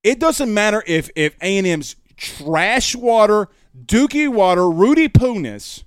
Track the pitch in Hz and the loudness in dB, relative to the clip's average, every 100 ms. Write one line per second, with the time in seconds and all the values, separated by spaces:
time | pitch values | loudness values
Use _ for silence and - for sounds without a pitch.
0 | 208 247 320 - 262 208 214 214 175 160 | 0 2 0 0 -2 0 0 -2 -2 -4
1 | - 160 151 _ 180 196 190 160 131 - | -4 -4 -4 _ -4 0 0 -2 -6 -16
2 | _ _ - - 147 160 190 247 - 247 | _ _ -14 -12 -4 -2 0 0 -2 -4
3 | 240 226 208 208 196 _ _ 127 123 220 | 0 4 4 2 0 _ _ -20 0 2
4 | 285 285 294 226 185 180 180 165 220 302 | 2 0 0 2 2 4 2 0 0 2
5 | 311 - 254 220 131 104 - - | 4 2 2 -4 -8 -10 -16 -18